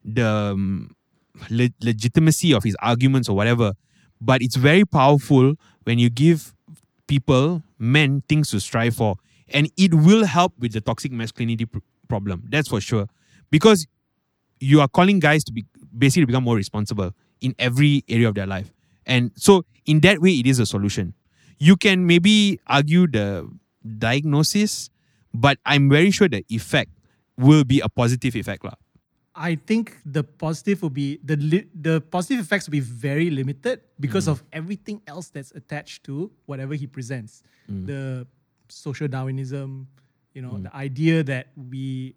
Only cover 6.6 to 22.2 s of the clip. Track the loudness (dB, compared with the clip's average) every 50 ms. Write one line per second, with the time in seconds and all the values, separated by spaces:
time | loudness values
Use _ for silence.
6.6 | _ _ -20 _ _ _ _ _ _ -4 -4 -2 0 2 2 2 2 0 -2 -4
7.6 | -8 _ _ _ -2 0 2 2 2 2 0 -2 -2 _ 0 0 0 0 -4 -6
8.6 | -6 -4 -4 -2 -2 -2 -2 0 -2 -2 -2 -6 _ _ _ _ _ _ -2 -2
9.6 | -2 -2 _ 0 2 4 4 6 6 6 6 6 4 2 2 0 0 0 _ -6
10.6 | -6 -6 -4 -4 -4 -4 -6 -6 -6 -10 -8 -8 -8 -10 -6 -6 -4 -4 -4 -4
11.6 | -6 -8 -10 -14 _ _ _ _ _ _ -8 -6 -4 -6 -8 -8 -8 -4 -4 -4
12.6 | -4 -2 -4 -6 -4 -4 -4 -4 -4 -6 _ _ _ _ _ _ _ _ -4 4
13.6 | 6 6 4 4 2 _ _ _ _ _ _ _ _ _ _ _ _ _ _ _
14.6 | 2 4 4 4 4 4 4 2 4 4 4 2 2 2 2 2 -2 -4 -10 -12
15.6 | -12 _ _ _ -20 -18 -4 0 2 2 4 2 2 2 0 -2 0 0 -2 -2
16.6 | -2 -4 -6 -6 -6 -4 -4 -6 -6 -6 -8 _ _ _ _ _ -8 -8 -4 -4
17.6 | -4 -2 0 2 2 2 2 0 -2 -2 0 0 0 0 0 -4 -6 -6 -8 -8
18.6 | -10 -12 _ _ _ _ _ _ _ -2 -2 -2 -2 -2 _ 0 4 6 6 6
19.6 | 4 _ _ _ _ 0 2 4 6 4 4 4 4 2 2 4 2 2 2 2
20.6 | 0 -2 -2 -4 -4 -4 -4 -4 -8 -8 -10 _ _ _ _ _ _ _ _ _
21.6 | 6 6 6 6 4 2 2 2 4 4 4 4